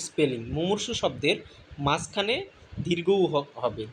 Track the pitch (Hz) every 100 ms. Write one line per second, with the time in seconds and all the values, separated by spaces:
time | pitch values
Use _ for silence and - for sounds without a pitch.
0 | - - 147 120 113 139 175 208 - 226
1 | 180 127 143 202 - - - - 143 160
2 | 170 208 202 269 392 - - - 151 170
3 | 170 196 170 147 143 - 120 104 110